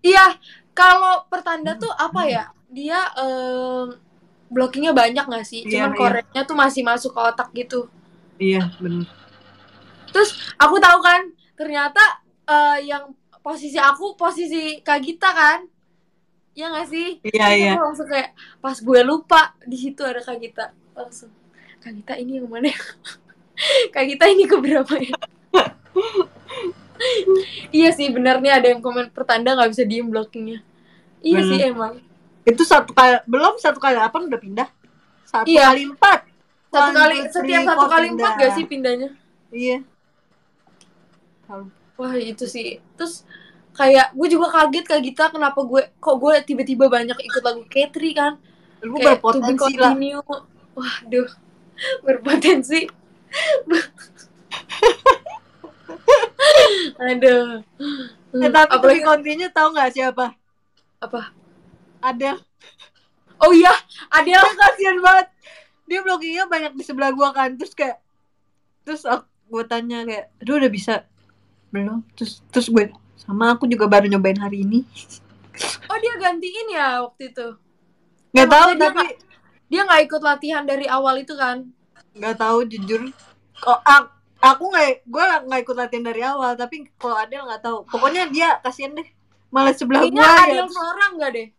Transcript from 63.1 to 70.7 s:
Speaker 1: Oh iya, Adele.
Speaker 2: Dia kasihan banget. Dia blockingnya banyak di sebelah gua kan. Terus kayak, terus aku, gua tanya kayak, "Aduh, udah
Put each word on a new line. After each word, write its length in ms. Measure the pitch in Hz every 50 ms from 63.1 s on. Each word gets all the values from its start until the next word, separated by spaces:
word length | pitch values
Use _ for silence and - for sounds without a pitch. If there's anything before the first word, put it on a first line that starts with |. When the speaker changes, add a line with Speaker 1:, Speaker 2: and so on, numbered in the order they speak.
| _ _ _ _ _ _ 311
Speaker 1:
Oh 80 | 320 359
iya, 200 | 330 339 359 - - - _ - - - _ -
Adele. 260 | 311 311 330 359 381
Speaker 2:
Dia 160 | 392 415 - 381
kasihan 380 | 403 392 403 392 392 381 370 359 359
banget. 240 | 370 381 370 370 - _ _ _ - - - _ _ _ _ _ -
Dia 120 | 339 381 381
blockingnya 400 | 381 370 349 320 330 330 349 381 370
banyak 240 | 339 320 311 302 277 269
di 60 | -
sebelah 240 | - 277 254 277 277 262
gua 220 | 269 285 269 269
kan. 220 | 277 269 262 254 247
Terus 160 | 311 349 -
kayak, 240 | - 294 262 233 _ _ _ _ _ _ _ _ _ _ _ _ _ _ _ _ _ _
terus 160 | - 311 302 -
aku, 200 | 254 240 254 _ _ _ _ _ 208
gua 140 | 226 226 226 233
tanya 340 | 233 233 233 240 240 233 233 233
kayak, 220 | 220 208 - _ _ _ -
"Aduh, 160 | 220 285 302 269
udah 80 | 254